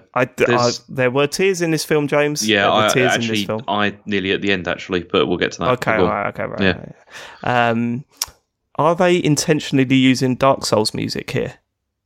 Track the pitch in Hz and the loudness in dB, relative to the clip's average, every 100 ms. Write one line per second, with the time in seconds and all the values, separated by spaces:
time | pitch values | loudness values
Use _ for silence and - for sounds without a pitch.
0 | - - 87 - - 120 120 117 - 131 | -4 -4 -4 0 2 2 0 -2 -8 -2
1 | 127 131 143 - 190 175 165 156 - 156 | 0 0 -2 0 0 0 0 -2 0 0
2 | 143 147 147 147 107 101 98 101 107 131 | 2 0 0 0 0 2 4 4 2 2
3 | 123 117 113 110 98 110 - 104 101 101 | 2 0 0 -2 -4 -6 -4 -2 -2 -4
4 | - 101 95 85 98 92 85 80 - 92 | -4 -2 0 0 0 -2 -2 -6 -4 -4
5 | 87 95 78 87 - - 90 127 - 110 | 0 0 2 0 -2 -2 -2 -2 0 0
6 | 92 104 104 104 95 - 95 85 - - | 0 0 -4 -6 -8 -2 0 -2 -8 -20
7 | _ - - - - 123 117 117 117 120 | _ -20 -20 -8 -2 0 2 0 -2 -4
8 | - _ - - _ _ _ - 151 170 | -10 _ -14 -14 _ _ _ -2 0 2
9 | 180 180 151 143 - 156 - 139 131 135 | 2 2 2 0 0 -2 0 0 4 4
10 | 131 123 131 120 135 131 - 110 110 110 | 4 4 0 2 2 0 0 0 0 -2
11 | 110 - - 123 113 - _ _ _ _ | -6 -6 -6 -4 -4 -8 _ _ _ _